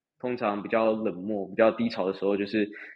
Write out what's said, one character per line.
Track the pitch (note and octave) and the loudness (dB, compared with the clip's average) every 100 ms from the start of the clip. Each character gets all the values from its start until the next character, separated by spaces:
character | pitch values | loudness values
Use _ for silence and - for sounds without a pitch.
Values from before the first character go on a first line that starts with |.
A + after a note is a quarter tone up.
| _ _ | _ _
通 | B2+ B2 | -6 -2
常 | A2 G2+ | -2 -2
比 | F#2+ | 0
较 | A2+ A2+ | 2 2
冷 | A2 G#2+ F2 | 2 0 -4
漠、 | G2 G#2+ F#2 | -4 -6 -2
比 | G2 | 4
较 | A2+ | 4
低 | A2 A#2 | 4 -2
潮 | - F#2 | -2 -2
的 | |
时 | F#2+ G2 | 0 0
候， | G2 | 0
就 | G2+ | 0
是 | A2 G#2 - - | 0 -2 -4 -16